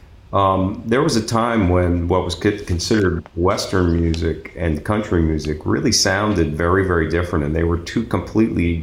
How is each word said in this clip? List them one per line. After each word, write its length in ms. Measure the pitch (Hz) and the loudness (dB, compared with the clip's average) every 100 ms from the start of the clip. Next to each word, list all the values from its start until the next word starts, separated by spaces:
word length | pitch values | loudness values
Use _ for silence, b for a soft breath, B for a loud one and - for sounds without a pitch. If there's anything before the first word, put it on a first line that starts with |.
| B B - | B B -6
um, 500 | 98 98 95 92 104 113 | 0 2 2 0 -4 -2
there 160 | 120 | 0
was 140 | 160 117 | 2 0
a 80 | |
time 440 | 107 113 117 117 90 | 0 0 0 2 2
when 360 | 90 90 87 85 | 2 2 0 0
what 160 | 92 | 0
was 100 | 85 87 | 0 -2
co-, 220 | 104 104 | -2 -2
considered 680 | - 87 - 113 95 82 - | -4 -4 0 2 2 0 -6
Western 680 | - 87 110 - 95 87 85 | -2 0 0 -2 0 2 2
music 520 | 85 82 85 76 - - | 0 0 -2 -4 -8 -6
and 280 | 85 76 | -2 -2
country 380 | - 107 107 87 | -2 -4 0 2
music 380 | 82 78 71 78 | 2 0 -2 -6
really 280 | 92 113 151 | -2 0 0
sounded 640 | 110 101 95 107 95 78 76 | 0 2 2 0 0 0 0
very, 300 | 85 95 92 | 2 2 2
very 220 | 87 78 | 2 2
different, 360 | 82 87 87 | 0 0 -2
and 120 | 73 80 | 0 0
they 80 | |
were 140 | 85 85 | 0 0
two 260 | 85 - | -2 -4
completely 720 | 113 104 - 104 110 - 85 82 | -2 -4 -2 0 0 2 0 -2